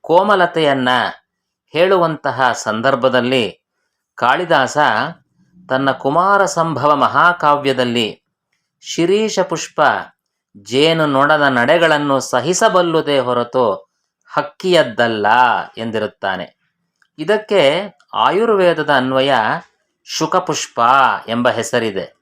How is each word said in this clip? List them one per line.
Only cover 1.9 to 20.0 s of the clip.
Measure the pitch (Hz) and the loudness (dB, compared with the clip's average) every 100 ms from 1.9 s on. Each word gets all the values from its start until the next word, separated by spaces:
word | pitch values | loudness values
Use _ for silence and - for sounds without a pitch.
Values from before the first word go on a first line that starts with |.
| 190 165 151 - 117 127 113 | 2 0 -2 -6 -2 -2 -2
ಸಂದರ್ಭದಲ್ಲಿ | - 110 131 131 127 123 123 131 104 - _ _ _ _ _ - | -6 -2 -2 0 0 0 0 -2 -2 -8 _ _ _ _ _ -4
ಕಾಳಿದಾಸ | 123 147 175 156 123 147 143 110 143 170 _ _ _ _ - | -2 -2 0 0 0 0 0 0 -4 -10 _ _ _ _ -6
ತನ್ನ | 131 139 131 | -2 -2 -2
ಕುಮಾರ | 143 156 190 202 185 | -2 0 2 2 2
ಸಂಭವ | 175 165 131 143 143 | 0 -2 0 0 2
ಮಹಾಕಾವ್ಯದಲ್ಲಿ | 117 135 170 175 151 143 135 127 123 120 107 - _ _ _ _ _ _ | 2 4 2 2 0 0 0 -2 -2 -2 -4 -6 _ _ _ _ _ _
ಶಿರೀಷ | - - 170 202 220 208 | -10 -4 0 0 0 -2
ಪುಷ್ಪ | 180 160 - - 139 101 87 _ _ _ _ 104 98 | -4 -6 -8 0 0 0 -6 _ _ _ _ -20 -4
ಜೇನು | 127 156 160 151 | 0 2 2 0
ನೊಣದ | 135 143 151 143 | 2 2 2 2
ನಡೆಗಳನ್ನು | 123 120 170 165 151 147 135 | 2 2 2 2 2 0 -2
ಸಹಿಸಬಲ್ಲುದೇ | - 127 135 180 226 185 175 160 147 143 | 0 -2 -2 0 2 2 2 0 0 0
ಹೊರತು | 123 120 120 127 117 95 _ _ _ _ _ | 0 -2 -2 0 0 -2 _ _ _ _ _
ಹಕ್ಕಿಯದ್ದಲ್ಲ | - 143 _ 185 170 131 110 120 110 104 120 123 98 - - | -6 -6 _ 2 2 2 0 -2 0 2 4 4 2 -4 -10
ಎಂದಿರುತ್ತಾನೆ. | 113 110 107 _ 98 92 - _ _ _ _ _ _ - | -6 -6 -6 _ -6 -6 -10 _ _ _ _ _ _ -10
ಇದಕ್ಕೆ | 156 214 214 202 139 165 202 _ _ 104 | -2 -2 0 2 2 2 -6 _ _ 0
ಆಯುರ್ವೇದದ | 120 175 226 202 175 156 147 139 | 0 2 0 2 2 0 0 0
ಅನ್ವಯ | 127 131 135 127 110 160 - _ _ _ | 2 0 2 0 0 -4 -10 _ _ _